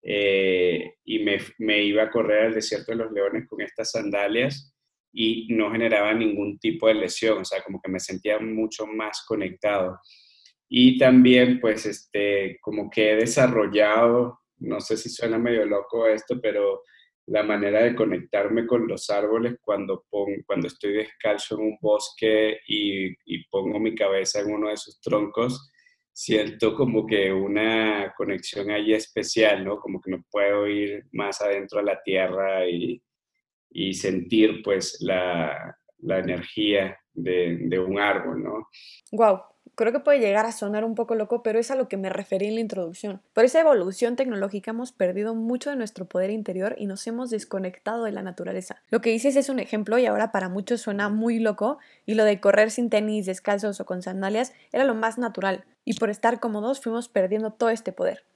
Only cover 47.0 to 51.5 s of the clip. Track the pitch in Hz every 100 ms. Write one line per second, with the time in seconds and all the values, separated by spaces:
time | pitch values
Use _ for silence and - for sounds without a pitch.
47 | - 233 254 220 208 196 185 180 - 233
48 | 220 202 190 180 175 190 185 - _ 233
49 | 226 226 269 269 269 262 - 214 202 233
50 | 240 208 220 208 185 185 196 240 - 202
51 | 208 214 226 226 226